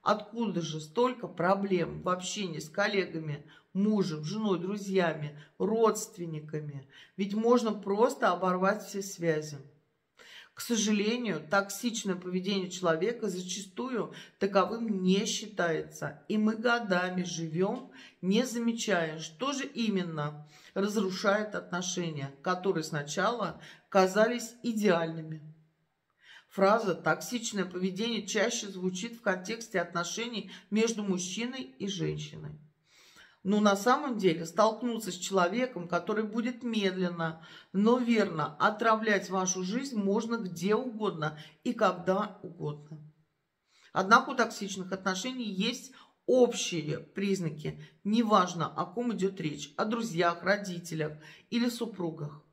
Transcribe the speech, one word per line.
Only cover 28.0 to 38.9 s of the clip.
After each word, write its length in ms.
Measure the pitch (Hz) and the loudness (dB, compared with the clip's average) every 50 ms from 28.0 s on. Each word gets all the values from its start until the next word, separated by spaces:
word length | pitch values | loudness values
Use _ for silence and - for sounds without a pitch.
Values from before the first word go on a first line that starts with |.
| 226 233 233 202 196 | -2 -2 -2 -4 -4
чаще 400 | - - 214 190 - 233 - 220 | -2 0 0 2 2 0 -4 -6
звучит 500 | 196 190 185 180 185 185 - 226 240 - | -8 -8 -4 -4 -2 -2 -2 -8 -8 -10
в 40 | - | -4
контексте 580 | - 202 185 185 185 - 226 226 - - - 180 | -2 -2 -2 -2 -4 -8 -8 -8 -8 -4 -2 -2
отношений 720 | 175 170 170 170 170 - - 214 233 240 240 202 - - - - - _ | -2 0 -2 -4 -4 -2 -4 -6 -6 -6 -6 -8 -10 -10 -16 -20 -10 _
между 320 | 202 214 220 233 226 220 | 2 2 2 2 0 -2
мужчиной 600 | 208 196 185 170 180 - - 220 233 247 269 262 254 - - - | -2 -2 -2 -2 -2 -6 -6 -6 -6 -6 -6 -10 -12 -12 -10 -8
и 80 | 196 | -8
женщиной. 720 | 196 190 175 160 151 151 151 - - - 78 76 - - - - _ _ _ _ _ _ _ - - _ - - _ _ _ - | -6 -4 -4 -4 -4 -4 -6 -10 -12 -12 -14 -14 -14 -14 -16 -20 _ _ _ _ _ _ _ -20 -20 _ -20 -20 _ _ _ -2
Но 160 | 190 208 208 | 0 2 6
на 160 | 208 208 196 | 6 6 4
самом 420 | 196 - 247 254 294 302 269 240 202 | 6 4 4 4 4 2 -4 -2 4
деле 260 | 185 180 160 170 165 | 4 4 4 4 -4
столкнуться 640 | 160 - - 208 220 220 220 247 240 226 220 - 190 | -4 2 4 4 4 4 0 -4 -4 -4 -4 -4 -6
с 40 | 175 | -8
человеком, 720 | - - - 190 190 175 175 202 247 254 254 - 180 170 | -8 -6 0 2 4 4 4 2 0 -2 -2 -4 -8 -6
который 380 | 170 180 170 170 - 208 208 220 | -2 -2 -2 0 0 -2 -2 -2
будет 360 | 208 208 233 220 247 247 - | -2 -2 -2 -2 -2 -4 -4
медленно, 840 | 262 240 220 214 196 190 185 185 180 175 175 170 165 160 160 - - - - - - _ - | -6 -2 0 2 2 2 2 2 -2 -2 0 -2 -4 -4 -4 -8 -16 -20 -20 -20 -18 _ 0
но 240 | 190 208 226 240 | 4 6 6 6
верно 580 | 254 247 233 233 214 196 180 165 156 147 151 - | 6 4 4 4 4 4 2 0 -2 -2 -2 0
отравлять 760 | - - 208 208 - 226 226 | 2 2 2 2 4 4 4